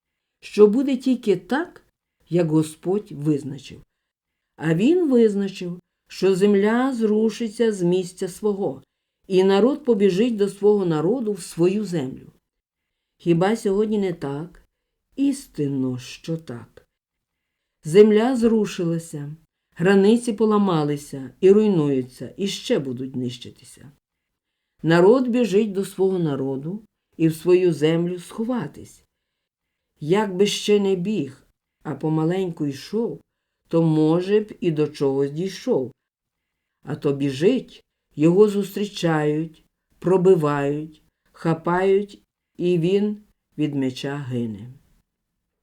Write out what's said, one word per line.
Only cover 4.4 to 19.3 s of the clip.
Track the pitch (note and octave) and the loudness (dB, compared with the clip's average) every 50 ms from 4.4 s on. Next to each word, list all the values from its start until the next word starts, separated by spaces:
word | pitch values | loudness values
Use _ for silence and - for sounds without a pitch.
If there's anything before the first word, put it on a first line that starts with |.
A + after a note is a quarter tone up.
| _ _ _ | _ _ _
А | - C3+ D#3+ E3 | -6 -2 -2 0
Він | E3 G#3+ C#4 F4 F#4 F4 C#4+ | 2 2 2 2 2 2 2
визначив, | C4 A#3+ A#3 G#3+ G3 G3+ G3 F#3+ F#3+ - F#3 F3 F3 F3+ - _ _ _ _ _ | 4 4 4 4 2 0 -4 -4 -6 -10 -10 -12 -12 -14 -16 _ _ _ _ _
що | - - F3+ F#3+ F#3+ | -8 -2 0 0 2
земля | F3+ G3 G#3 G#3 G3 G3+ G#3+ A3+ A#3+ B3+ C4+ C4 | 4 4 4 4 4 2 2 2 0 0 -2 -2
зрушиться | A3+ A3+ G#3 G#3+ G#3+ A3 A3 G#3+ - A#3+ G#3+ G#3 - A#3 A3+ G#3 | -2 0 0 2 2 0 0 -2 -4 -6 -8 -4 -2 0 0 0
з | F#3+ | 0
місця | F3 F3 F3+ F#3 F3+ F3 - - G3 F3+ | 0 0 0 0 -2 -4 -8 -10 -10 -10
свого, | F3+ - G#3 G#3 G3+ F#3+ G3+ D3+ - - - _ _ _ _ _ _ _ _ - | -8 -6 -4 -4 -4 -2 -4 -6 -8 -10 -14 _ _ _ _ _ _ _ _ -2
і | F#3+ F3+ F#3+ | 2 2 4
народ | G3 G3 G3 G3+ C4 D4 - - | 4 4 4 4 2 2 0 0
побіжить | B3 A#3 G3 G3+ G3 F3 F3+ A#3 B3+ A3+ | 0 2 4 4 2 4 2 0 0 0
до | G3+ G3+ G3 | 0 -2 -2
свого | G3+ - G3 G#3 G#3 G3+ F#3+ | -2 0 2 2 4 4 2
народу | F3 D#3+ D3+ D3+ E3+ A#3+ C#4 A3+ G#3 G3+ | 0 0 0 0 0 0 -2 -2 -4 -6
в | E3+ | -8
свою | - - - D#3+ E3+ F3+ F#3+ G#3+ G#3+ | -10 -12 -4 0 0 2 2 0 -4
землю. | F3 F3 E3 C3 C3 B2+ C3+ - - - _ _ _ _ _ _ _ _ _ _ _ _ _ _ _ _ _ | -4 -4 -4 -6 -6 -8 -12 -18 -20 -20 _ _ _ _ _ _ _ _ _ _ _ _ _ _ _ _ _
Хіба | - E3+ E3+ E3 F3+ G3 A3+ | -2 0 2 2 2 2 0
сьогодні | A3+ - G#3 F#3+ G3+ G#3+ G#3 A3 G#3 | 0 -2 -2 0 0 0 0 0 0
не | G3 F#3 E3 | -2 -2 -4
так? | - - C#3 C#3 C#3+ D#3+ F3 - - _ _ _ _ _ _ _ _ _ _ _ | -6 -6 -8 -8 -8 -10 -12 -16 -20 _ _ _ _ _ _ _ _ _ _ _
Істинно, | C4+ C#4 C#4 C4+ - - - _ - D3 C#3 C#3 C3+ C3 C3 B2+ B2 | -2 -2 -2 -2 -2 -8 -12 _ -4 -4 -2 -2 -2 -2 -4 -4 -6
що | B2+ - - - - E3 E3 D#3+ | -10 -14 -18 -14 -10 -8 -8 -8
так. | D#3+ - A#2+ A#2 A2 - _ - - _ _ _ _ _ _ _ _ _ _ _ _ _ _ _ _ _ _ _ - | -8 -12 -16 -16 -16 -20 _ -20 -20 _ _ _ _ _ _ _ _ _ _ _ _ _ _ _ _ _ _ _ -8
Земля | D#3 D#3 G3+ G#3+ A3 G#3 G#3 A3+ B3+ C4+ | 2 6 8 8 8 6 4 2 2 0
зрушилася, | A#3 A3+ A#3 A3+ A3 G#3 - - - F3 E3 E3 E3 E3 - - D3 C#3+ C#3+ | 2 2 2 2 2 0 -2 -4 -4 -4 -2 -4 -4 -6 -8 -12 -12 -12 -12